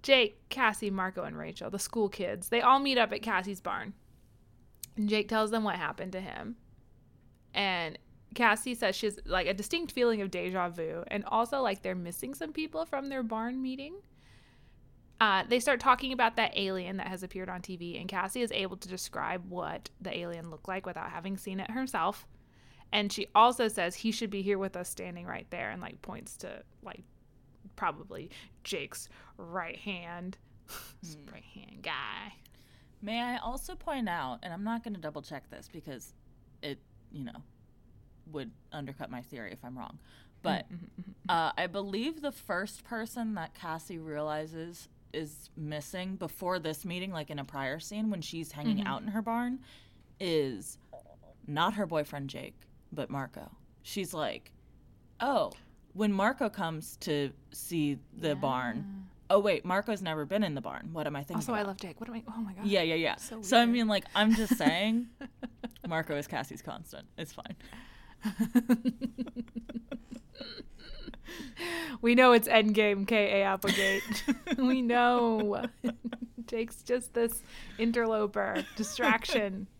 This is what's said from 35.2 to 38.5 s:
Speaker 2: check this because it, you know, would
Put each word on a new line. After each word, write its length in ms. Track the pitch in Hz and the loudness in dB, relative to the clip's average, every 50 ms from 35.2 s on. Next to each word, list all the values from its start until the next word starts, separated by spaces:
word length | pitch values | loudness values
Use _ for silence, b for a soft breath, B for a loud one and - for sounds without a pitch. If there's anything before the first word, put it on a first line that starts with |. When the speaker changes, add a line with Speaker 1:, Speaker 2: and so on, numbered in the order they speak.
Speaker 2:
check 260 | 139 - 160 135 - - | -10 -10 -12 -12 -12 -14
this 180 | - - - - | -18 -18 -18 -16
because 420 | - 165 - 156 135 120 - - - - - - - - - - - - | -16 -14 -12 -10 -12 -12 -12 -18 -20 -20 -20 -20 -20 -20 -20 -20 -18 -10
it, 160 | - 147 139 - _ _ - - - - | -8 -8 -8 -8 _ _ -20 -20 -20 -16
you 120 | - 151 131 | -12 -10 -10
know, 180 | - - - 147 - - - - - - - - - - - - - - - - | -10 -10 -14 -18 -20 -20 -20 -20 -20 -20 -20 -20 -20 -20 -20 -20 -20 -20 -20 -20
would 240 | 160 156 147 131 113 | -10 -10 -8 -8 -8